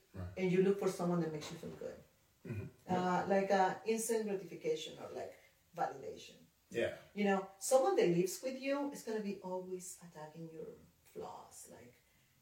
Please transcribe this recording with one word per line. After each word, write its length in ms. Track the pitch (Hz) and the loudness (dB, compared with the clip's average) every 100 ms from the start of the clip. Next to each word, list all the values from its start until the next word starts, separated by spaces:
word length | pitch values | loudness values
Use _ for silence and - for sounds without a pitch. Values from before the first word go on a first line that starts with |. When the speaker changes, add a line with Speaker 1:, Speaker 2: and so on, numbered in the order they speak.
| _ | _
Speaker 1:
Right. 140 | 95 92 - | -10 -8 0
Speaker 2:
and 120 | 185 | 2
you 120 | 180 | 6
look 140 | 196 196 | 6 4
for 80 | 190 | 2
someone 320 | - 175 170 | 0 0 2
that 120 | 156 | 0
makes 180 | 151 - | -2 -8
you 40 | 170 | -10
feel 120 | - | -10
good. 240 | 131 - - - _ _ _ - | -10 -12 -12 -18 _ _ _ -8
Speaker 1:
Mm-hmm. 120 | 104 - - - | -8 -8 -12 -2
Speaker 2:
Uh, 280 | 180 180 180 190 | 0 4 2 4
like, 220 | 196 196 | 2 4
uh, 220 | 196 185 185 214 | 4 4 2 0
instant 400 | 226 - 226 202 | 0 2 0 0
gratification 680 | 185 165 - 160 156 - 135 | -4 -4 -6 -2 -2 -4 -12
or, 80 | 123 | -10
like, 180 | - - - _ _ _ 170 | -8 -10 -12 _ _ _ -2
validation. 560 | - - - - - - - _ _ | -2 -2 -10 -12 -14 -20 -20 _ _
Speaker 1:
Yeah. 200 | 120 - - - | -2 0 -2 -12
Speaker 2:
You 100 | 202 202 | 0 4
know, 200 | 196 190 - | 4 2 -8
someone 360 | - 262 392 381 | 4 6 6 6
that 120 | 175 | 6
lives 320 | 170 - - | 6 4 0
with 180 | 262 - | -6 -4
you 300 | 269 285 277 | -2 0 -2
is 100 | - | -6
gonna 180 | 240 214 | -6 -4
be 180 | 202 196 | -4 -6
always 560 | 185 185 185 185 - - | -4 -6 -4 -8 -8 -14
attacking 460 | 170 160 151 165 160 | -16 -14 -14 -12 -14
your 140 | 160 151 - - _ _ | -12 -14 -14 -20 _ _
flaws. 540 | - - - - - - | -12 -12 -12 -16 -18 -18
Like, 220 | - - - _ _ _ _ | -18 -20 -20 _ _ _ _